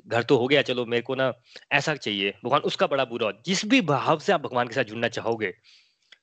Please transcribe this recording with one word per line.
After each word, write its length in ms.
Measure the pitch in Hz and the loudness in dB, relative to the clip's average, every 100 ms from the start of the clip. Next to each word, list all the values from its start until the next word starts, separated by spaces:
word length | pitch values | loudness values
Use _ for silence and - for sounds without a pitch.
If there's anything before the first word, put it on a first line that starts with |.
| - | -4
घर 160 | 113 | -2
तो 140 | 113 135 | 4 4
हो 100 | 127 | 6
गया, 160 | 143 | 2
चलो 220 | 131 123 | 2 -2
मेरे 180 | 117 120 | 0 -2
को 120 | 117 | -2
ना 200 | 131 131 - _ - - | -2 -2 -2 _ -20 -2
ऐसा 220 | 139 151 | -2 0
चाहिए, 440 | 147 - 101 98 98 | -4 -4 -2 -2 -4
भगवान 160 | 120 143 | 0 0
उसका 260 | 190 - 196 | 0 -2 0
बड़ा 180 | 139 | 0
बुरा 220 | 123 117 110 | -2 -2 -4
हो, 160 | 95 - | -4 -4
जिस 200 | 185 214 | -4 2
भी 140 | 262 | 2
भाव 380 | 170 135 123 156 | 4 0 2 0
से 140 | - | 2
आप 80 | 175 | 0
भगवान 280 | 127 123 120 | 0 -2 0
के 60 | |
साथ 100 | 131 | -2
जुड़ना 240 | 110 113 117 | -2 -2 -2
चाहोगे, 460 | - 107 117 104 - _ _ _ _ _ - | -2 -2 -2 -4 -6 _ _ _ _ _ -20